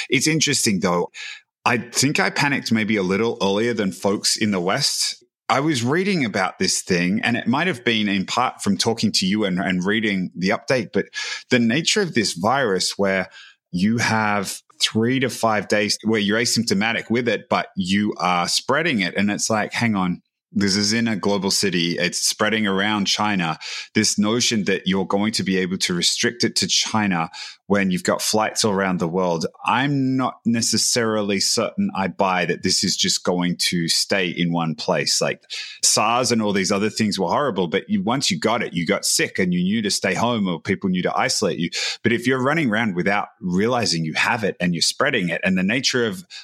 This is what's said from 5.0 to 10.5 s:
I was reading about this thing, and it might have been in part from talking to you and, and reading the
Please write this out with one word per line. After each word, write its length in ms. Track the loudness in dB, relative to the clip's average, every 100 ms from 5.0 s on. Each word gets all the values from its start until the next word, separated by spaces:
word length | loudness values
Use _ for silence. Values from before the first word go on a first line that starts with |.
| -4 -6 _ _ 0
I 100 | 2
was 240 | 2 0
reading 400 | 0 0 2 0
about 360 | 0 0 -2 0
this 220 | -2 -2
thing, 380 | 0 0 2 0
and 120 | 0 0
it 100 | 0
might 220 | 0 0
have 160 | 0
been 240 | 0 2 2
in 180 | 0 -2
part 360 | 0 0 0
from 160 | -2 0
talking 340 | 0 0 0
to 140 | 0 0
you 180 | 0
and, 160 | 0 0
and 260 | 0 0 0
reading 460 | 0 0 -2 -4
the 180 | -2 0